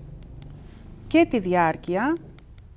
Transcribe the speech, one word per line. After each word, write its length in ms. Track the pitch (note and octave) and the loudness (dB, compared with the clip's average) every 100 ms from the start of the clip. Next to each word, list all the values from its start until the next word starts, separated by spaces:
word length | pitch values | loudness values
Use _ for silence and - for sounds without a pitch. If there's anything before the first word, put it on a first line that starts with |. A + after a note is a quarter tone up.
| - - - - - - - - - - - | -16 -16 -14 -16 -16 -16 -18 -18 -18 -16 2
και 180 | D#4 E4 | 4 6
τη 100 | A#3+ | 4
διάρκεια, 760 | F#3 F3+ E3 D#3+ - F#3 B3+ E4+ - - - - - | 2 4 4 2 -2 0 2 0 -4 -18 -20 -20 -20